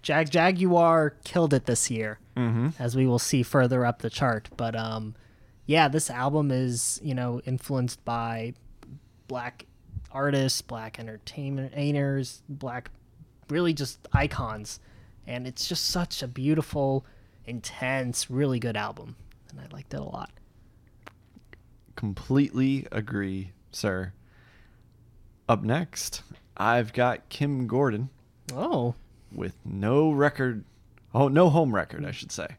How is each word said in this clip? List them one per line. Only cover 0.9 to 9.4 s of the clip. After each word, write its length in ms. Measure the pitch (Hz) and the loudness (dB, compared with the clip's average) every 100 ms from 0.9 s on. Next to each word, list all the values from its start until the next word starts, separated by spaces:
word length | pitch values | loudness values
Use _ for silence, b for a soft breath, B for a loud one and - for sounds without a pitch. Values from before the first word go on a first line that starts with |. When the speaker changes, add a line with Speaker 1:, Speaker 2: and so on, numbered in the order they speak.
| 165 151 - | 6 4 -2
Speaker 1:
killed 300 | - 175 160 | -4 2 4
it 120 | 135 - | 4 2
this 260 | 117 - | 0 0
year, 260 | 113 107 107 - - | -2 -4 -8 -8 -2
Speaker 2:
Mm-hmm. 340 | 120 113 135 156 | 0 2 0 -2
Speaker 1:
as 160 | 120 131 | -2 2
we 100 | 131 | 4
will 140 | 120 | 4
see 240 | - 135 | 2 2
further 420 | 120 143 123 127 120 | 4 4 4 4 0
up 140 | 117 | -2
the 80 | 113 | -6
chart. 400 | - 135 110 - - | -2 0 -2 -8 -6
But, 180 | 117 113 | -4 -4
um, 400 | 110 110 110 - b b b b - | -4 -6 -8 -12 b b b b 0
yeah, 200 | 156 151 | 4 4
this 200 | 151 - | 2 -2
album 400 | 123 131 151 143 | -2 0 2 2
is, 500 | 127 127 120 - - | 0 0 -2 -4 -4
you 100 | 143 | -4
know, 280 | 127 123 120 - | -2 -2 -4 -4
influenced 580 | 127 - 135 123 - - | -6 -2 -2 -2 -4 -6
by 480 | 117 117 113 117 123 - - - 139 - _ - | -4 -4 -6 -8 -10 -20 -20 -20 -20 -20 _ -10
black 380 | 127 | -8